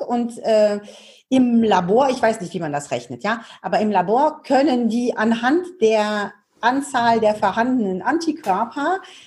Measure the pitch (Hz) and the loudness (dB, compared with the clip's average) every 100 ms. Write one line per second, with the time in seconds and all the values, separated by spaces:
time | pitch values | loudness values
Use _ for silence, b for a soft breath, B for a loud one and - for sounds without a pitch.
0 | - 240 233 - - 214 208 202 208 B | -2 -4 -4 -6 0 2 2 0 -8 B
1 | B B _ 262 247 233 226 185 175 220 | B B _ 2 4 4 4 2 2 2
2 | 277 247 226 220 175 185 165 143 - 120 | 2 2 0 0 -6 -8 -6 -6 -6 -8
3 | - 120 202 233 B B 185 185 214 196 | -8 -8 -6 -6 B B -4 0 2 0
4 | 175 233 302 294 - 262 294 247 233 226 | 2 2 0 -2 0 2 2 2 0 -2
5 | 240 - 220 226 247 320 359 - 220 220 | -2 -2 0 0 0 0 -2 0 2 2
6 | 208 208 202 - _ _ 226 269 277 247 | 0 -2 -6 -10 _ _ -2 0 -2 0
7 | 233 226 208 214 202 185 240 254 202 185 | 2 2 2 2 0 0 0 0 -2 -2
8 | 208 320 330 311 208 190 233 285 294 381 | -2 -2 -2 -4 -2 -2 -2 -4 -4 -4
9 | B B | B B